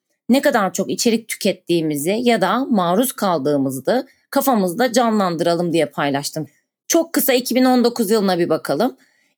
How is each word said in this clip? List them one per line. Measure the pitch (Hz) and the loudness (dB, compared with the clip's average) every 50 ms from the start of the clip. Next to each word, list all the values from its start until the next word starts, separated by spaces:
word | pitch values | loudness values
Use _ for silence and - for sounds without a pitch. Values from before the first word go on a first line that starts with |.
| _ _ _ _ _ - | _ _ _ _ _ 0
Ne | 233 269 | 2 2
kadar | - 294 254 226 196 185 180 | 4 2 2 2 0 0 -2
çok | - 190 - | -4 -4 -4
içerik | 190 190 - 240 214 226 226 | -4 -2 0 0 0 0 -2
tükettiğimizi | - - - - 202 175 - _ - 175 170 160 156 151 143 139 170 202 226 | -8 -8 -4 -2 -2 -4 -4 _ -2 0 0 0 -2 -2 -4 -4 -4 -4 0
ya | 247 240 233 208 | 0 0 2 2
da | 185 175 202 247 277 | 0 0 0 -2 -2
maruz | 359 254 196 180 170 180 202 269 254 | 0 0 0 0 2 2 0 0 -2
kaldığımızı | - - 208 196 175 156 131 151 147 143 135 135 131 135 127 - 208 254 359 - _ _ _ _ | -4 -4 -2 -2 0 0 0 0 0 0 0 -2 -4 -4 -2 -2 -2 -2 -2 -6 _ _ _ _
kafamızda | - 277 - 277 254 208 190 180 170 233 247 254 | -4 0 0 2 2 2 0 0 0 -2 -2 0
canlandıralım | 220 254 240 233 220 214 196 180 170 151 135 170 170 170 175 175 160 | 2 2 2 2 2 0 0 0 -2 -2 0 0 0 0 0 0 0
diye | 165 147 | 0 0
paylaştım. | 147 - - 151 143 135 139 143 - - 156 151 - _ _ _ _ _ _ _ | -2 -2 -2 -2 -2 -2 -2 -4 -6 -8 -8 -8 -10 _ _ _ _ _ _ _
Çok | - - 330 320 - - | 0 0 0 0 0 -2
kısa | 294 - - 247 | -2 0 2 0
iki | 262 247 - 226 | 0 0 0 0
bin | 254 254 | 2 2
on | 262 254 247 233 | 4 4 4 2
dokuz | 240 240 - 226 185 | 2 0 0 0 0
yılına | 226 220 196 196 185 170 | 2 2 2 2 0 0
bir | 175 139 | 0 0
bakalım. | 160 151 - - 139 147 220 262 - - _ _ _ _ _ _ _ | 0 -2 -2 -2 -2 0 -2 -2 -4 -8 _ _ _ _ _ _ _